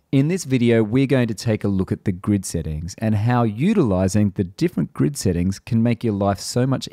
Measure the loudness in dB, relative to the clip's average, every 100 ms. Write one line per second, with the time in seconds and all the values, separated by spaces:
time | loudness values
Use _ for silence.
0 | -2 0 2 0 -2 2 4 4 4 2
1 | 2 2 0 -2 -2 0 0 0 -2 -4
2 | -4 -4 0 0 -2 -6 -4 -6 -8 -4
3 | -2 0 2 2 0 0 0 2 2 2
4 | 2 2 0 0 -6 -2 -4 -2 -4 -2
5 | -2 -2 -2 0 -2 -4 -2 0 0 0
6 | -2 0 0 -2 -4 -2 0 -2 -4